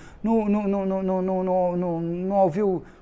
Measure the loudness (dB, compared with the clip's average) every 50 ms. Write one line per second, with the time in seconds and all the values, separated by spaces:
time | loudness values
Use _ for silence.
0 | -16 -20 -18 -6 -2 0 2 2 2 2 0 0 2 0 -2 0 0 -2 -2 -2
1 | 0 0 0 0 0 0 0 0 0 0 2 2 2 2 0 0 -2 -2 -2 -2
2 | -4 -4 -4 -4 -4 0 2 4 4 4 4 2 0 0 0 -2 -4 -10 -20 -20